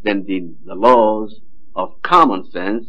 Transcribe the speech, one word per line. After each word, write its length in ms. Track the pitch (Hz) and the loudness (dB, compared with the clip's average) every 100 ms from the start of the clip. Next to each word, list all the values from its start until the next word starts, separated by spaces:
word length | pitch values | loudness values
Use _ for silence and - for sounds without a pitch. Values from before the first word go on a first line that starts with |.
Then 220 | 104 98 95 | 0 -2 -2
the, 280 | 95 87 80 90 | -6 -6 -10 -10
the 100 | 92 | 2
laws 640 | 113 123 107 107 107 - - - - - | 6 6 6 2 -4 -8 -10 -10 -8 -6
of 240 | 92 - | -6 -6
common 500 | - 175 151 95 - | 2 4 4 2 -4
sense 340 | 90 92 113 | -6 -4 -4